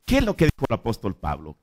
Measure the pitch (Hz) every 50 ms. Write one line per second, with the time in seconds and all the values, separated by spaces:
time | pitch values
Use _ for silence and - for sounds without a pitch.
0 | _ - 247 277 269 214 180 - - - - - 135 - 113 98 - 117 110 -
1 | - 101 92 - - 76 71 73 76 78 76 -